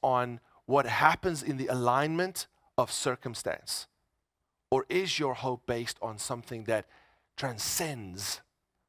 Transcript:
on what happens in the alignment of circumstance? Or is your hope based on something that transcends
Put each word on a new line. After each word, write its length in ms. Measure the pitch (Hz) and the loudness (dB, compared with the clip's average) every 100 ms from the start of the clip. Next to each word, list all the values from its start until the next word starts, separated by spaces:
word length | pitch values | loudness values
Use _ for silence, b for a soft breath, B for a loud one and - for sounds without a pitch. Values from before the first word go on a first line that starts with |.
on 380 | 135 127 123 117 b b - | 2 2 0 -4 b b 2
what 200 | 135 123 | 2 4
happens 560 | 110 156 170 190 160 | 6 6 6 0 -2
in 120 | 143 135 | -2 -2
the 120 | 135 | 0
alignment 800 | 127 123 127 151 165 185 185 - _ _ - | 2 4 4 2 0 -2 -4 -10 _ _ -2
of 140 | 123 | 0
circumstance? 960 | - 143 127 127 113 - - - - - _ _ _ _ _ _ _ _ | 0 -2 -2 -6 -6 -6 -6 -6 -8 -8 _ _ _ _ _ _ _ _
Or 160 | 131 - | 0 2
is 280 | 170 190 - | 0 0 0
your 160 | 143 | -2
hope 320 | 123 131 123 - | -2 -4 -4 -2
based 320 | 120 117 - | -4 -4 -6
on 160 | 117 107 | -8 -6
something 480 | - 120 - 117 110 | -6 -8 -8 -8 0
that 220 | 110 - b b b b - | 0 -2 b b b b -6
transcends 1040 | 135 110 - - 165 135 98 92 98 - - _ _ _ | -6 -4 -2 -2 -2 -4 -10 -8 -8 -8 -12 _ _ _